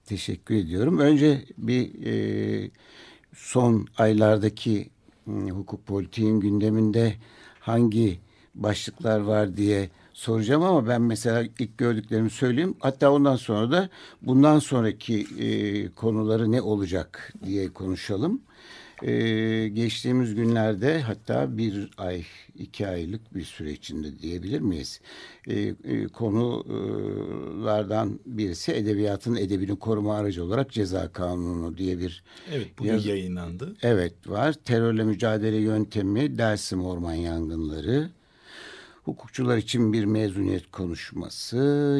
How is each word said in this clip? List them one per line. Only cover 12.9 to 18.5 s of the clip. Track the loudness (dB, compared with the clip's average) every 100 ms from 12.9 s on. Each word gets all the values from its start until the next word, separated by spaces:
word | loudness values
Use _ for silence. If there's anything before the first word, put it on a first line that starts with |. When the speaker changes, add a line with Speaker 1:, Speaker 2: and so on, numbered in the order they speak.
| 4 6
Speaker 1:
ondan | 6 6 4
sonra | 0 0 2
da | 2 0 -4 -20 -10
bundan | 2 6 8 8
sonraki, | 4 2 2 0 -2 -2 -2 -4
e, | -2 0 0 -2 -6
konuları | -4 0 0 2 2 4
ne | 2
olacak | 2 0 0 -2 -4 -10 -18 -12 -6
diye | -4 -4
konuşalım. | -4 -4 -4 -4 -2 -2 -2 -6